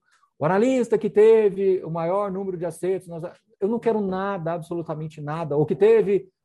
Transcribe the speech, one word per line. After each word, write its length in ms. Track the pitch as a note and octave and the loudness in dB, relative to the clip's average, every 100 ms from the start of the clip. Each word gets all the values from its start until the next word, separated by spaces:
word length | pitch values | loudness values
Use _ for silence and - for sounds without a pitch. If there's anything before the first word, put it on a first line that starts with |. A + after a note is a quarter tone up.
| _ _ _ - | _ _ _ -4
o 60 | D3 | 0
analista 520 | F#3+ B3 C4 A3+ A3 | 2 2 2 0 0
que 120 | A3 | 0
teve 760 | G#3 G#3+ A3+ G#3 F#3+ G3 F#3 | 6 6 8 4 2 0 0
o 80 | - | -2
maior 400 | E3 E3 F#3+ G3+ | -4 -2 -2 -2
número 240 | F#3+ G3 F3+ | -6 -8 -6
de 100 | E3+ | -8
acertos. 440 | D#3+ F3 F#3 F3+ | -6 -4 -4 -6
Nós, 140 | E3+ E3+ - _ _ | -12 -12 -14 _ _
eu 80 | G3 | -4
não 100 | A#3 | -2
quero 220 | A#3 G#3+ | 0 0
nada, 540 | G3+ F#3 G3 G3 D#3+ | -2 -4 -4 -6 -6
absolutamente 680 | E3+ D#3 F3 E3 D#3 D#3 - | -6 -6 -8 -8 -8 -10 -10
nada, 380 | D3 D#3 E3 C#3+ | -10 -8 -4 0
ou 80 | D3+ | 0
que 100 | - | 2
teve 540 | G3+ A3+ F#3+ G3 - _ | 4 4 4 0 -4 _